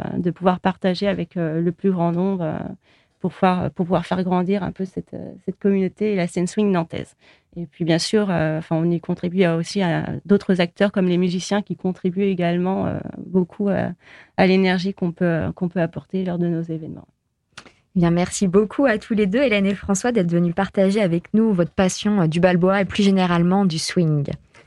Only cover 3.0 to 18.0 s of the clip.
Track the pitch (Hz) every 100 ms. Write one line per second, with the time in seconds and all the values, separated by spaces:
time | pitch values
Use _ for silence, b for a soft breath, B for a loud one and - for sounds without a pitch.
3 | b _ 180 - 185 180 180 - 175 185
4 | 175 180 185 180 180 202 180 - 190 175
5 | - - - 190 - 180 202 196 185 -
6 | 214 196 175 185 175 - 208 180 170 -
7 | - _ b b b 175 165 - 165 165
8 | - 214 202 165 156 156 - 160 170 170
9 | - 175 175 185 175 165 170 202 180 156
10 | - - 170 202 - 180 175 - 202 202
11 | 185 175 180 180 - 202 - 175 185 180
12 | 190 180 202 180 175 175 180 196 185 -
13 | - - 175 185 175 - 202 180 180 180
14 | B B B - 185 190 185 180 190 190
15 | 180 165 180 160 - - 180 185 165 -
16 | - 190 185 175 170 165 165 160 160 -
17 | - _ _ _ _ - - b b 185